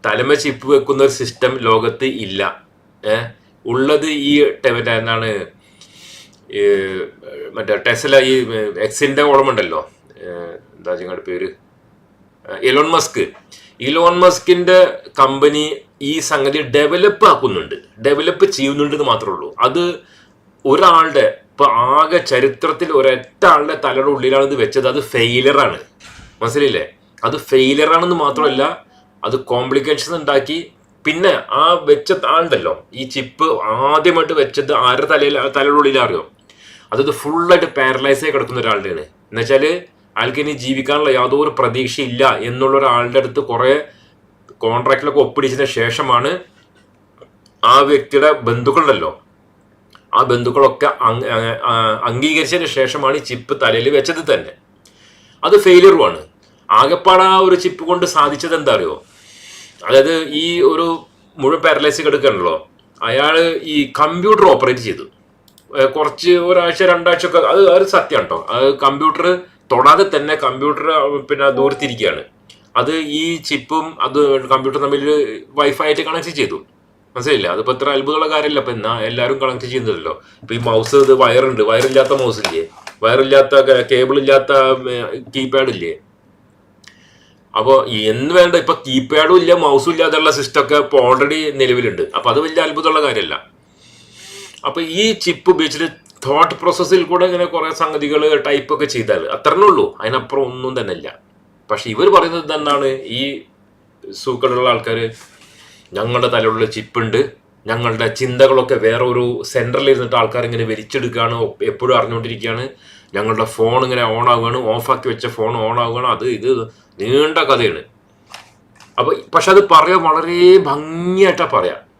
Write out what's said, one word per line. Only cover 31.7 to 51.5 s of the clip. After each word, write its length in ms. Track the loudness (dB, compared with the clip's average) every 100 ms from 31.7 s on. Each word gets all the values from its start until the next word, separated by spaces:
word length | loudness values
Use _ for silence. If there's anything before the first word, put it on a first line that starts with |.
വെച്ച 400 | 2 2 0 0 -4
ആളുണ്ടല്ലോ, 600 | 0 0 0 -2 -4 -8 _
ഈ 100 | -14
ചിപ്പ് 600 | -10 -10 -10 -4 -2 -2
ആദ്യമായിട്ട് 680 | -4 -2 0 2 2 2 0
വെച്ചത് 400 | 0 0 -2 -2
ആരുടെ 320 | 0 0 0
തലയിൽ, 340 | 0 2 2 0
തലയുടെ 360 | -2 0 2
ഉള്ളിലാണ് 300 | 2 2 2
അറിയോ? 260 | -2 -4 -10 _ _ _ -20 -20 _
അതായത് 180 | -4 -2
ഫുള്ളായിട്ട് 540 | -4 -6 -4 2 2
പാരലൈസ് 600 | 2 -2 -2 0 0 0
ആയി 60 | 0
കിടക്കുന്ന 300 | -4 -4 -4
ഒരാളുടെയാണ്. 380 | -2 -4 -4 -10
എന്നുവെച്ചാല് 840 | -12 _ _ -8 0 2 2 -2 -8 _ _ -6
അയാൾക്ക് 220 | -4 -4
ഇനി 120 | -6
ജീവിക്കാനുള്ള 580 | -6 -6 -6 -2 0 2
യാതൊരു 460 | 0 0 0 -2 -2
പ്രതീക്ഷയില്ല 760 | -2 -2 -6 -6 -6 0 0 0
എന്നുള്ള 400 | -6 -2 0 2
ഒരാളുടെ 420 | 2 0 0 -2
അടുത്ത് 200 | -2 -6
കുറെ 480 | -6 -2 0 0 -2 _ _ _ _ _ _ _
കോൺട്രാക്റ്റിലൊക്കെ 600 | -4 -2 0 0 0 0
ഒപ്പിടിച്ചതിന് 460 | 0 0 -2 -2
ശേഷമാണ് 760 | -4 -2 -4 -4 0 0 0 -6 -10 _ _ _ _ _ _ _ -20 _ _ _
ആ 140 | 4 4
വ്യക്തിയുടെ 520 | 6 2 2 2 2
ബന്ധുക്കളുണ്ടല്ലോ, 880 | 2 -2 0 0 2 2 0 -2 -10 _ _ _ _ _ _ _ _ _
ആ 100 | 0
ബന്ധുക്കളൊക്കെ 640 | 2 0 0 2 2 2
അങ്-, 400 | -2 0 -2 -2
ആ, 460 | -4 -2 -4